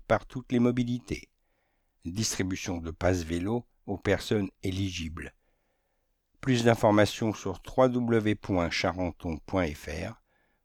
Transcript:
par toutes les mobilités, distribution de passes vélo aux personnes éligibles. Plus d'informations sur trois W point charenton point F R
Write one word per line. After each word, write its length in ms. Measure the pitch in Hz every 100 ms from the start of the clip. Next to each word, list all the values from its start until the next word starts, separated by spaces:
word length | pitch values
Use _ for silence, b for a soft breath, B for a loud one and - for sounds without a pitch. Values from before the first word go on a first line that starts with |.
| -
par 180 | 107 -
toutes 240 | 131 -
les 60 | 123
mobilités, 720 | 120 123 120 123 - - - _ _ _ _ _ _ _
distribution 760 | 85 95 107 - 92 92 - 87
de 120 | 82
passes 320 | 82 92 92
vélo 420 | 80 85 95 120 - _ -
aux 100 | 95
personnes 540 | 107 92 - 110 98 -
éligibles. 720 | 98 92 95 87 80 82 78 - _ _ _ _ _ _ _ _ _ _
Plus 240 | 131 120
d'informations 680 | 117 117 113 104 101 - 110
sur 300 | 101 98 87
trois 260 | - - 131
W 460 | 123 117 117 107
point 360 | 104 - 92 85
charenton 680 | - 95 87 90 - 85 76
point 340 | - 95 82
F 160 | 76 -
R 320 | 78 95 117 _ _ _ _